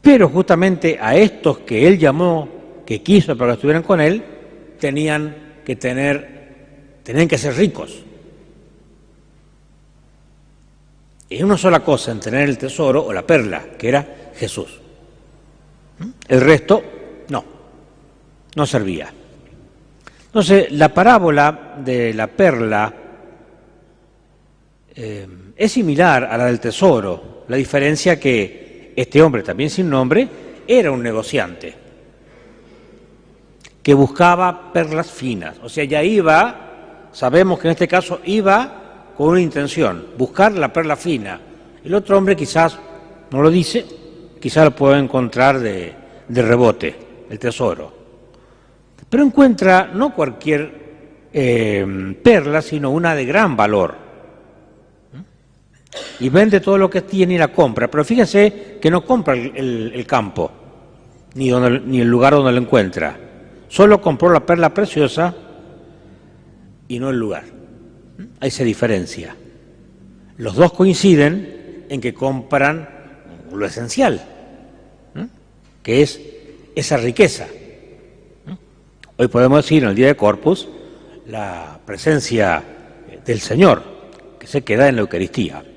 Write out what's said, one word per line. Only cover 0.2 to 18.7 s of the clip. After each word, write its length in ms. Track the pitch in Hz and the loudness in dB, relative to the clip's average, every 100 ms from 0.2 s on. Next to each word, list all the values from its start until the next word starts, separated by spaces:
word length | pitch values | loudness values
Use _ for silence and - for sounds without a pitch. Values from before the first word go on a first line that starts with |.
| 165 | 4
justamente 680 | 160 185 170 190 180 165 156 | 2 0 2 2 0 -2 -2
a 160 | 107 147 | 2 4
estos 420 | 214 - 165 123 | 2 2 -2 -2
que 260 | - 110 151 | -4 2 4
él 140 | 190 | 6
llamó, 480 | 151 147 180 165 143 - - - - | 2 2 0 -2 -6 -16 -20 -20 -10
que 160 | 110 | -8
quiso 340 | - 196 165 123 | 2 4 4 -2
para 140 | 120 | -2
que 40 | 117 | 0
estuvieran 280 | 143 160 | 0 -2
con 160 | 160 180 | 0 2
él, 240 | 151 208 - - - - - - | 2 0 -8 -20 -20 -20 -20 -8
tenían 560 | 147 139 156 151 151 143 - - - | -6 -4 -4 -4 -6 -12 -20 -20 -12
que 100 | 127 | -8
tener, 1300 | 127 127 139 143 - - - - - - - _ | -6 -4 -2 -4 -8 -20 -20 -20 -20 -20 -20 _
tenían 240 | - 131 165 | -6 0 0
que 100 | 139 | 0
ser 160 | 139 127 | -2 -2
ricos. 480 | 190 - 78 - - - - - _ _ _ _ _ _ _ _ _ _ _ _ _ _ _ _ _ _ _ _ _ _ _ _ _ _ _ _ _ | -2 -2 -16 -18 -20 -20 -20 -20 _ _ _ _ _ _ _ _ _ _ _ _ _ _ _ _ _ _ _ _ _ _ _ _ _ _ _ _ _
Es 140 | 120 | -4
una 140 | 190 196 | 0 2
sola 240 | 185 165 | 2 2
cosa 300 | - 147 - | 2 -2 -2
en 100 | 110 | -8
tener 260 | 110 127 143 | -6 -2 -2
el 100 | 127 | -2
tesoro 480 | 135 - 147 135 - | -8 -4 0 0 -2
o 60 | |
la 160 | 95 - | -8 0
perla, 440 | 165 107 82 - - | 0 0 -8 -12 -8
que 120 | 113 | -2
era 420 | 139 139 - - - | -2 -4 -18 -20 -12
Jesús. 440 | 107 - 82 - - _ _ _ _ _ _ _ _ _ _ _ 202 - - | -10 -10 -14 -18 -20 _ _ _ _ _ _ _ _ _ _ _ -18 -18 0
El 120 | 131 | 2
resto, 400 | 131 151 - 202 - - - - - | 4 4 4 0 0 -20 -20 -20 -10
no, 160 | 135 - - - - _ _ _ _ _ _ _ - | -10 -10 -20 -20 -20 _ _ _ _ _ _ _ -4
no 100 | |
servía. 480 | 143 | -2